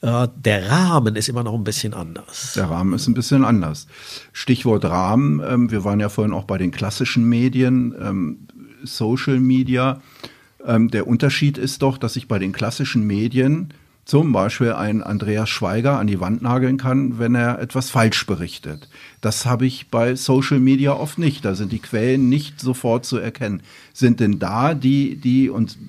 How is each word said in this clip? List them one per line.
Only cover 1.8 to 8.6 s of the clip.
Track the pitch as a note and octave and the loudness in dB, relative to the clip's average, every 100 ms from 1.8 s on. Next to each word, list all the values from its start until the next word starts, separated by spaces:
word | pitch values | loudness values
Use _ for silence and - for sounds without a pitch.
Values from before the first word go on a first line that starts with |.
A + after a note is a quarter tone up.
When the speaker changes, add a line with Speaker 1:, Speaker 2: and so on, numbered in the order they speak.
| A2 | -6
Speaker 1:
anders. | F#2+ E2 E2 - - - | -8 -12 -14 -16 -12 -8
Speaker 2:
Der | G2 F#2 | -4 -2
Rahmen | E2 F#2+ | 0 0
ist | F2+ C3 | 0 0
ein | |
bisschen | A#2+ A#2+ C#3 | 0 2 2
anders. | B2 A2+ E2 D2+ - - - - - | 4 2 0 -6 -14 -20 -18 -18 -16
Stichwort | - - B2 B2 G#2 | -10 -2 0 2 0
Rahmen, | F2+ F2+ F#2 A2+ C#3+ D2 | 0 0 2 2 2 0
ähm, | E2+ B2 A#2 | 0 0 0
wir | G#2+ | 0
waren | G2 G#2 | 0 0
ja | G#2 | 0
vorhin | - G#2+ | 0 -2
auch | E2 | -2
bei | G2 F#2+ | -4 -2
den | F2+ | -2
klassischen | - G2 - B2+ B2 A#2 | -2 -6 -4 -2 2 2
Medien, | A#2 B2+ B2+ B2+ B2+ A#2+ - | 2 2 2 2 2 0 -4
ähm, | G#2 G2 E2 - - - | -6 -4 -4 -6 -16 -20